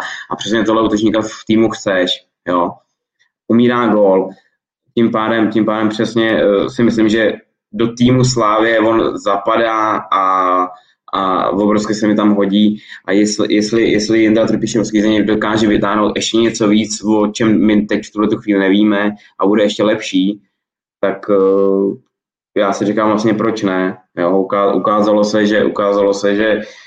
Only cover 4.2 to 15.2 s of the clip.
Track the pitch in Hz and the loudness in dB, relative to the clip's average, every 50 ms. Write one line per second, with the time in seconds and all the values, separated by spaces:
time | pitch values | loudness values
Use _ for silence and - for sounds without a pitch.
4.2 | 92 95 - - _ _ _ _ _ _ _ _ _ _ - 117 117 110 - 110 | 0 -4 -8 -16 _ _ _ _ _ _ _ _ _ _ -2 0 0 0 0 -2
5.2 | 107 110 113 113 110 104 104 113 104 110 107 110 110 107 107 - 113 110 120 117 | -2 -2 0 0 0 0 0 0 0 0 0 0 -2 -2 -2 -4 -4 -2 -2 0
6.2 | 113 113 110 78 78 101 101 98 69 - - - 120 110 98 113 110 110 107 117 | 0 2 2 2 2 2 2 2 0 -2 -2 0 0 2 2 2 2 2 2 2
7.2 | 110 95 - - - _ _ _ _ _ - 104 117 113 - - 123 123 127 127 | 0 0 -2 -4 -10 _ _ _ _ _ -4 -4 -4 -2 0 2 2 4 4 4
8.2 | 127 127 - 117 110 104 107 110 113 113 113 110 107 113 113 113 82 67 - - | 2 2 0 0 0 2 2 2 2 2 2 2 2 2 2 2 0 -2 -4 -4
9.2 | - 101 98 101 - 110 113 113 117 113 110 110 110 107 104 - - - - 98 | -4 -2 -2 -2 -2 0 0 0 0 0 0 0 0 -2 -2 -4 -4 -2 -2 0
10.2 | 95 95 95 92 92 90 92 90 90 - - - _ _ _ _ _ - - 95 | 0 2 2 2 2 2 0 0 -2 -4 -6 -14 _ _ _ _ _ -8 -4 -2
11.2 | 98 92 92 87 92 - - 98 104 104 107 104 107 - 104 - 117 107 104 110 | -2 -2 0 0 0 0 0 0 0 2 0 0 -2 -4 -4 -2 0 0 2 2
12.2 | 104 104 104 101 98 95 98 107 107 104 107 - - - - - - - 95 104 | 2 2 2 2 0 0 2 2 2 2 0 -2 -8 -16 -20 -12 -6 -2 0 2
13.2 | 107 107 104 - 98 - - 104 104 104 113 113 113 - - 104 104 107 110 113 | 2 0 0 -2 -2 0 0 0 0 0 0 0 2 2 2 0 0 0 2 2
14.2 | 110 107 107 113 110 104 107 101 113 107 - 113 101 - 107 104 101 107 107 107 | 2 2 2 2 2 0 0 -2 -2 -2 -2 -2 -2 0 0 0 2 2 2 2